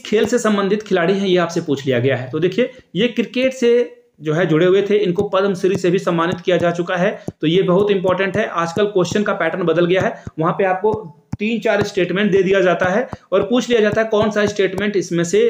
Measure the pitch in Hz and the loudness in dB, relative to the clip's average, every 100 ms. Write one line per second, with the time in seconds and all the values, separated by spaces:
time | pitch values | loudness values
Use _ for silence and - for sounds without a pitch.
0 | - 214 220 240 220 202 196 214 - 185 | -2 -2 0 0 0 0 0 -2 0 0
1 | 170 196 196 180 170 170 160 135 143 120 | 0 0 2 2 0 -2 -2 -4 0 0
2 | 131 120 123 156 175 - 254 - - 170 | 2 -2 -4 -2 -2 0 -4 -4 -10 -2
3 | 233 233 220 247 262 262 240 240 240 - | -2 -2 -4 0 -2 0 2 2 0 -6
4 | _ _ 151 156 180 156 180 196 202 208 | _ _ -4 0 2 4 4 4 2 0
5 | 196 175 202 190 202 180 185 196 180 185 | 0 0 0 0 0 0 0 0 0 0
6 | 180 170 170 180 - 170 175 170 170 180 | 0 0 -2 -2 0 0 0 -2 -4 0
7 | 190 247 - - 156 175 175 180 208 196 | -2 -2 -12 -4 0 2 2 2 2 0
8 | 185 180 190 190 226 175 170 208 202 196 | 0 0 -2 -2 -4 -4 -4 -2 0 0
9 | 175 214 202 175 165 170 175 160 175 185 | 0 0 -2 -2 -2 -2 0 2 2 2
10 | 214 - - - 165 175 190 185 214 214 | 0 -6 -14 -4 -2 0 0 0 -2 -2
11 | - - - - 214 226 226 208 202 - | -8 -18 -12 -6 -4 -2 0 0 -2 -2
12 | 175 180 208 190 190 196 180 170 185 202 | -2 0 2 2 2 2 2 2 0 -2
13 | 269 - - 190 - 247 240 233 208 208 | -4 -10 -2 -2 2 0 2 2 2 0
14 | 220 208 214 208 202 208 190 185 208 202 | 0 0 0 0 -2 0 0 0 0 -2
15 | 165 170 170 196 | -2 -2 0 2